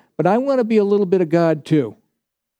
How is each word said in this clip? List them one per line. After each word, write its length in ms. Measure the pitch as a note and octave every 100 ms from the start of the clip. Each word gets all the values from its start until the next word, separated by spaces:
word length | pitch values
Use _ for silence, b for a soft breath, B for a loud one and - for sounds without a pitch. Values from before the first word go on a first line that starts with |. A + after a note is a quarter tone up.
| b b
But 100 | E3
I 120 | A3
want 220 | C#4 C4
to 40 |
be 140 | A3+ A3
a 80 | G3+
little 200 | G3+ F#3+
bit 140 | F#3
of 80 | E3+
God 380 | E3+ E3 D#3 -
too. 320 | D#3 A#2 - _ _ _ _ _ _